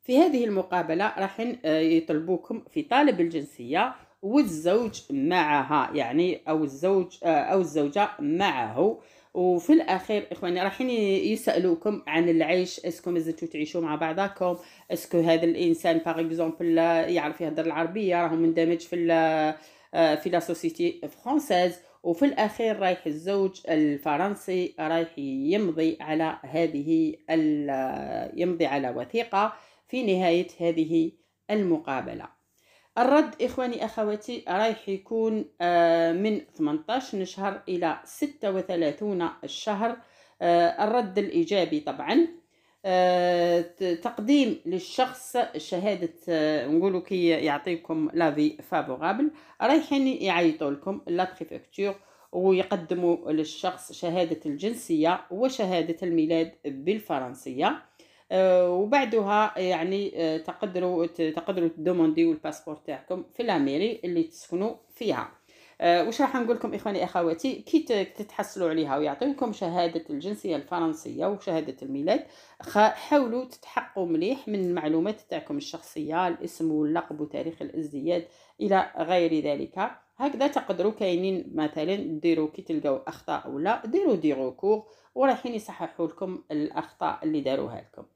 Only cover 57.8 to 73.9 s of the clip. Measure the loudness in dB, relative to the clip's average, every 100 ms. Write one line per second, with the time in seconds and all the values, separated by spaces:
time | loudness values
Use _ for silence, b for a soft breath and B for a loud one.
57.8 | -12 b b b b 2 4 6 4 2
58.8 | 2 2 2 0 2 2 2 0 -2 0
59.8 | 0 -2 -4 -2 -2 -2 -6 -8 -6 -2
60.8 | -2 0 -2 -2 -2 -2 -4 0 0 0
61.8 | 0 4 4 4 2 2 -4 -10 -12 -12
62.8 | -10 -12 -8 -8 -8 -6 -2 0 2 0
63.8 | -2 -2 -4 -2 -2 -6 -8 -4 -4 -6
64.8 | _ -8 -4 -4 -6 -14 b b b b
65.8 | 4 4 2 0 0 0 0 -2 -2 -6
66.8 | -4 -2 -2 0 0 0 -4 -6 0 0
67.8 | 2 -2 -2 -6 -12 -8 -8 -2 0 0
68.8 | 0 0 0 -2 -2 -2 -4 -2 -2 0
69.8 | 0 -2 -6 -8 -6 -6 -4 -4 -4 -2
70.8 | -2 -4 -8 -4 -4 -4 -4 -4 -4 -10
71.8 | -8 -4 0 0 -2 B B B -4 4
72.8 | 4 2 2 2 2 -2 -6 -14 -8 -8
73.8 | -6